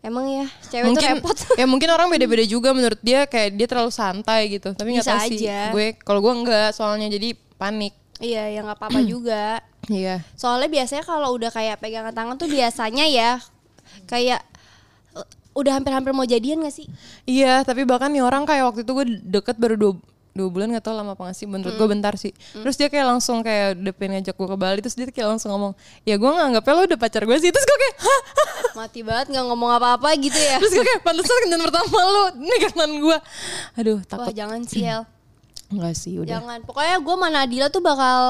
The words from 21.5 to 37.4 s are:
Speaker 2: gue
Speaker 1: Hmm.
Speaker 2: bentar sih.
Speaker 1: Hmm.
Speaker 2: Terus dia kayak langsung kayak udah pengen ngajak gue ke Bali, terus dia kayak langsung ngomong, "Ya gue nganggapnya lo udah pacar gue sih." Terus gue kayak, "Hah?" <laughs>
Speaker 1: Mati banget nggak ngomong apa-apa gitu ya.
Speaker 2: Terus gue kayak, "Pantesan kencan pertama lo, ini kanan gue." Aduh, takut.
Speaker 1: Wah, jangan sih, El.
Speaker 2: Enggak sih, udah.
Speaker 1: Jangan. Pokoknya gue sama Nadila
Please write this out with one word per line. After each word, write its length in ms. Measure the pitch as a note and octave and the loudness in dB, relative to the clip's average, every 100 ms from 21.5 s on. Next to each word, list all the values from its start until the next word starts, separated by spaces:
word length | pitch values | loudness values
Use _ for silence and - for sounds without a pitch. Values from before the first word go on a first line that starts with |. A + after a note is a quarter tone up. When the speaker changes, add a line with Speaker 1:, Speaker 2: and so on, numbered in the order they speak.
| G3 F#3 | -8 -6
Speaker 2:
gue 80 | G#3+ | 2
Speaker 1:
Hmm. 140 | A3 G#3 | 2 2
Speaker 2:
bentar 160 | G#3 | -2
sih. 220 | G3+ G3+ - - | -4 -8 -12 -20
Speaker 1:
Hmm. 100 | G#3+ | -8
Speaker 2:
Terus 160 | A3+ C4+ | -6 0
dia 120 | C#4+ | 0
kayak 200 | C#4+ C4 | 2 2
langsung 320 | B3 A#3+ A#3 | 2 0 -2
kayak 320 | A3+ G#3 G3+ F3+ | 0 0 0 -2
udah 160 | G3 | -6
pengen 180 | F#3 G3 F#3+ | -6 -6 -4
ngajak 160 | F#3+ | -6
gue 120 | F#3 F#3+ | -6 -6
ke 100 | F#3+ | -2
Bali, 200 | F#3 G3 | -2 -2
terus 140 | A3 | -4
dia 120 | A3+ B3+ | -8 -8
kayak 220 | C4 G#3+ | -4 -2
langsung 180 | A3 A3 | -2 -4
ngomong, 240 | G3+ G3+ G3 - - | -4 -4 -8 -20 -10
"Ya 120 | - | -2
gue 140 | G#3 A#3+ | 2 2
nganggapnya 440 | E4+ D4 A#3 A#3 | 4 2 2 4
lo 80 | D#4 | 4
udah 140 | F#4 D#4 | 4 2
pacar 240 | A3+ A3 | 0 -2
gue 160 | G#3 C4+ | 2 4
sih." 100 | F4 | 4
Terus 160 | B4 | 4
gue 140 | C5+ C#5 | 4 4
kayak, 180 | C5 - | 2 2
"Hah?" 220 | G4+ C5+ - | 2 2 2
<laughs> 60 | - D5+ - A#4 | 0 0 0 -6
Speaker 1:
Mati 260 | A3 A3 A#3+ | -6 -14 -12
banget 280 | A3 A3+ C#4 | -4 -4 -2
nggak 160 | C4+ B3 | -2 -2
ngomong 240 | A#3+ A#3+ | 0 2
apa-apa 380 | A#3+ A#3+ A#3+ C#4+ D#4 | 4 4 2 2 2
gitu 180 | C#4 | 2
ya. 240 | C4+ D4 C4 | 2 2 4
Speaker 2:
Terus 140 | G#4 | 4
gue 100 | F4+ | 4
kayak, 180 | A#4+ A4+ | 4 2
"Pantesan 340 | E4+ E4 F#4 A#4+ | 0 0 2 2
kencan 220 | A4 E4+ | 4 0
pertama 320 | E4 E4 F4+ F#4 | 2 0 2 4
lo, 220 | F#4 G4+ F#4+ C4+ | 4 4 2 0
ini 200 | D#4 A#4 | 0 2
kanan 260 | - E4+ D4+ D4+ | 2 0 -2 2
gue." 220 | D4+ D#4 - - - - - - | 2 2 -2 -16 -12 -12 -12 -4
Aduh, 220 | A3 G#3+ | -2 -2
takut. 240 | F#3 G3 A#3+ | -4 -8 -8
Speaker 1:
Wah, 80 | |
jangan 240 | G#3 G#3 A3+ | -8 -8 -8
sih, 180 | A#3+ - | -6 -4
El. 240 | F#3+ A3 A3+ _ _ _ _ - - | -4 -4 -8 _ _ _ _ -20 -10
Speaker 2:
Enggak 280 | G3+ E3+ D#3+ | -6 -4 -6
sih, 180 | - F#3 | -8 -8
udah. 120 | E3 A3+ | -6 -8
Speaker 1:
Jangan. 220 | A#3+ A#3 | -8 -14
Pokoknya 360 | A3 C4+ D#4 F#4 | -12 -4 0 0
gue 160 | D4 | 0
sama 140 | F#4 F4 | 0 0
Nadila 360 | D4+ | 0